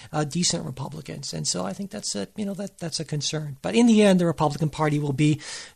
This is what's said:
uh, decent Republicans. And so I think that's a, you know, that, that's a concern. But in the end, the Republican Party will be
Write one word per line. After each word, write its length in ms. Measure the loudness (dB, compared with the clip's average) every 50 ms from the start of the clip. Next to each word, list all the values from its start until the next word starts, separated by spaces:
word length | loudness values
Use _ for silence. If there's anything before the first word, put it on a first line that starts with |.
| -12 -6 -4
uh, 100 | -4 -4
decent 420 | -2 -2 -2 0 0 -2 -4 -6
Republicans. 640 | -8 -8 -8 -10 -10 -10 -12 -12 -12 -12 -10 -10 -8 -8
And 120 | -6 -4
so 180 | -4 -4 -4 -4
I 100 | -6 -6
think 180 | -8 -10 -10
that's 240 | -10 -10 -8 -8 -6
a, 120 | -6 -8 -8 _
you 80 | -8 -6
know, 100 | -6 -6
that, 240 | -8 -10 -12 -10 -10
that's 200 | -8 -8 -6 -6
a 60 | -6
concern. 520 | -6 -4 -4 -4 -4 -4 -4 -6 -8 -10 -8
But 140 | -6 0 4
in 100 | 6 6
the 160 | 8 8 8
end, 180 | 8 8 6 6
the 60 | 4
Republican 440 | 2 2 2 0 0 0 0 -2 -2
Party 280 | 0 0 0 2 2
will 160 | 0 0 0 2
be 280 | 2 4 4 4 2 -2 -8 -14 -14 -16 -18 -10